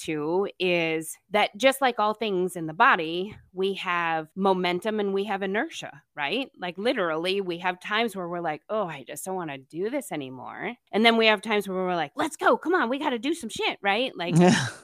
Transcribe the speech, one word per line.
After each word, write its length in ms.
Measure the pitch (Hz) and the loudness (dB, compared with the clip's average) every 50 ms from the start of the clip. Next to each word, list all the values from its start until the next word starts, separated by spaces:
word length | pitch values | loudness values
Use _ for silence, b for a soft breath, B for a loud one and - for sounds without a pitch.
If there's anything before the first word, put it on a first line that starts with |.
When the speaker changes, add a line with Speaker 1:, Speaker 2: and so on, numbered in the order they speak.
Speaker 1:
to 460 | - - 156 151 147 156 170 185 202 - - - | -6 -4 -4 -2 -2 0 0 0 0 0 -2 -2
is 560 | 180 185 175 175 165 165 160 160 160 - - - _ - | 0 2 2 2 2 0 -2 -2 -4 -8 -12 -16 _ -2
that 200 | 185 208 208 - - | 2 2 2 2 0
just 240 | 202 233 269 262 - | 4 4 4 4 4
like 180 | 269 254 240 220 | 2 0 2 2
all 160 | 208 214 214 | 0 0 0
things 400 | - 233 214 196 180 180 180 - | -2 -2 -2 0 0 0 0 -2
in 120 | 180 160 | -4 -6
the 60 | 156 | -4
body, 640 | 156 180 233 269 240 185 160 160 165 180 185 214 208 - - _ | 2 4 6 6 6 4 2 -2 -2 -4 -4 -6 -8 -14 -20 _
we 220 | - 180 190 196 190 | -6 -2 -2 -2 -2
have 540 | 180 - 190 175 175 170 165 165 160 156 156 - | -2 -4 -2 -2 0 0 0 0 -2 -4 -6 -4
momentum 640 | 190 190 196 185 185 180 175 180 180 180 220 214 214 | 0 2 2 4 4 2 0 0 0 -2 -2 -2 0
and 120 | 202 196 | 0 0
we 120 | 196 196 196 | 0 -2 -2
have 180 | 214 202 190 | -2 -4 -4
inertia, 600 | 202 190 196 214 285 330 - - - - - 147 _ _ - | -4 -2 -2 -2 -2 -4 -6 -12 -14 -14 -16 -18 _ _ -8
right? 340 | 147 143 139 185 254 269 - _ - | -6 -4 -2 -2 -2 -4 -6 _ -10
Like, 180 | 180 180 165 185 | -10 -8 -6 -4
literally, 600 | 202 240 285 240 185 165 156 160 165 185 190 202 | -2 -2 0 0 0 0 0 0 0 0 0 0
we 180 | 196 180 170 170 | -2 -2 -4 -4
have 220 | 180 185 180 180 | -2 -4 -4 -4
times 340 | - 196 208 214 233 233 220 | -4 -2 0 0 0 0 -2
where 140 | 196 180 170 | -6 -6 -6
we're 120 | 175 175 | -6 -4
like, 220 | 170 165 151 143 _ - | -4 -4 -4 -6 _ -6
"Oh, 180 | 208 220 202 | -4 -4 -2
I 160 | 170 156 139 120 - | -4 -6 -10 -12 -12
just 160 | 139 151 - | -12 -10 -8
don't 100 | 185 190 | -6 -6
wanna 240 | 185 175 156 139 135 | -6 -6 -6 -8 -10
do 300 | 131 _ - 160 190 220 | -12 _ -8 -6 -4 -4
this 220 | 262 294 - - | -4 -4 -6 -6
anymore." 600 | 180 151 135 131 131 127 113 110 110 113 - - 240 _ _ - | -8 -8 -8 -8 -10 -12 -14 -12 -12 -10 -8 -10 -10 _ _ -2
And 120 | - 202 226 | 2 6 6
then 120 | 233 226 | 6 6
we 100 | 226 226 | 6 6
have 140 | 220 214 202 | 6 4 4
times 240 | - 226 214 208 196 | 0 -2 -2 0 0
where 100 | 196 185 185 | -2 -2 -2
we're 180 | 185 180 180 | 0 0 0
like, 160 | 170 156 139 - | 0 -2 -4 -2
"Let's 220 | - 302 302 - | -4 -4 -4 -2
go, 200 | - 370 370 262 - | 0 2 2 2 2
come 160 | - 311 370 | 2 0 0
on, 140 | 349 254 226 | 2 2 0
we 80 | 262 277 | -2 -2
gotta 200 | 311 311 254 233 | -2 -2 -2 -2
do 160 | 208 277 339 | -2 -2 -4
some 140 | - - 220 | -4 -6 -10
shit," 300 | - - 427 403 - - | -6 -4 -4 -4 -4 -2
right? 320 | - 202 196 220 262 254 - | 0 0 2 2 0 -2 -4
Like, 180 | - 175 175 175 | -6 -4 2 6
Speaker 2:
<laughs> 40 | 160 | 6
Yeah. 280 | 175 180 226 185 139 123 - - | 8 8 6 4 0 -4 -6 -4